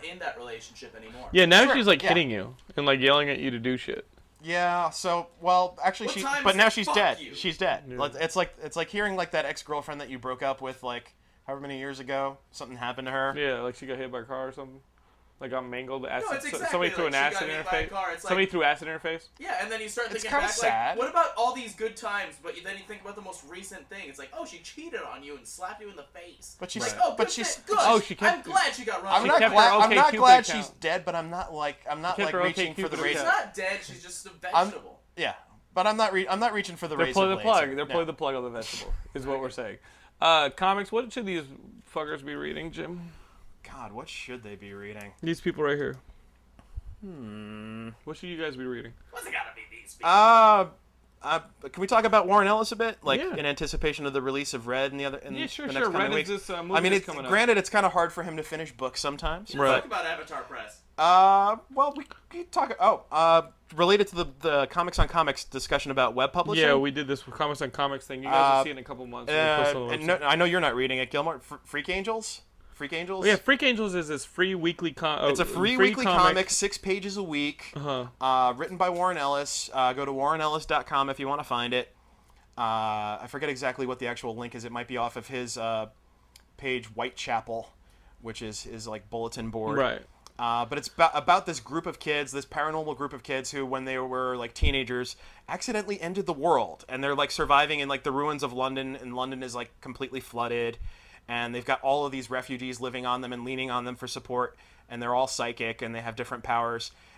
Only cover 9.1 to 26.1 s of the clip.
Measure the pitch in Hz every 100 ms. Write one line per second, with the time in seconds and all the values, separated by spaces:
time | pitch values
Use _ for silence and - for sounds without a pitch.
9.1 | 190 170 160 143 151 - 147 147 143 131
10.1 | 131 127 127 139 135 131 127 123 120 -
11.1 | _ _ _ - 139 143 135 139 135 131
12.1 | 135 135 135 _ - 127 123 123 127 131
13.1 | 135 135 139 143 123 123 120 135 127 131
14.1 | 123 113 131 131 131 131 131 _ _ _
15.1 | _ _ - 131 131 123 123 127 135 127
16.1 | 127 - - - 156 - 180 175 180 156
17.1 | 139 147 - 156 156 160 160 160 190 180
18.1 | 165 190 185 190 175 147 147 160 160 165
19.1 | 165 - - 359 - 220 220 214 240 226
20.1 | 220 220 285 - - 139 113 127 208 262
21.1 | 339 330 220 247 262 226 202 220 - 220
22.1 | 202 185 - 165 175 185 196 202 202 196
23.1 | 202 190 185 139 180 196 185 - 196 165
24.1 | - 269 320 320 - - - 339 208 151
25.1 | 135 143 143 - - - 214 208 190 185